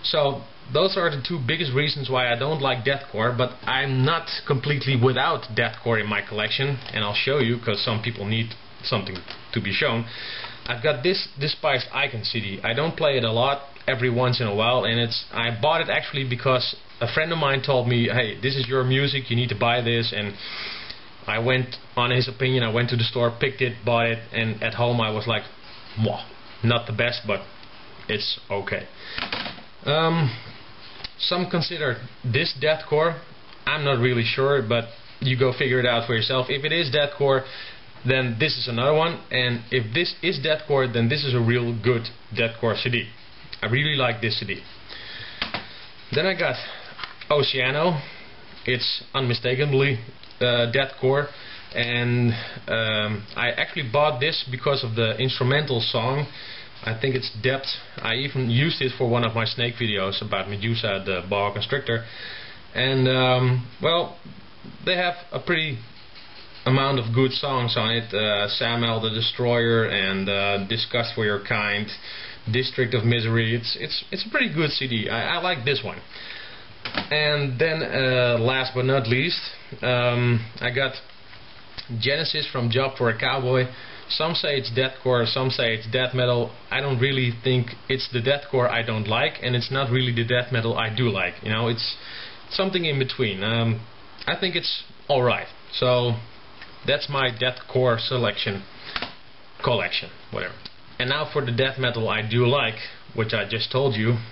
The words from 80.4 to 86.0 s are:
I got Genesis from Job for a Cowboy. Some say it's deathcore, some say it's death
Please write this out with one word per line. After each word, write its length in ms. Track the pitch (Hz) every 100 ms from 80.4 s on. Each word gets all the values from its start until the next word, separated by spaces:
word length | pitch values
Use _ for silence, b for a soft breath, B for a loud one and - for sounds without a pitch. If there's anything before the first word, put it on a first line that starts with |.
| 113 -
I 120 | 120
got 280 | 123 135 - - - - - - - - - - 117
Genesis 480 | 120 147 160 151 143
from 200 | 131 120
Job 260 | 117 135 135
for 140 | 120
a 40 | 113
Cowboy. 520 | 131 135 127 131 127 B B B B
Some 260 | - 156 165
say 220 | 165 139
it's 120 | 117
deathcore, 560 | 117 131 - 131 123 113
some 260 | 135 131
say 220 | 123 120 110
it's 120 | 110
death 260 | 127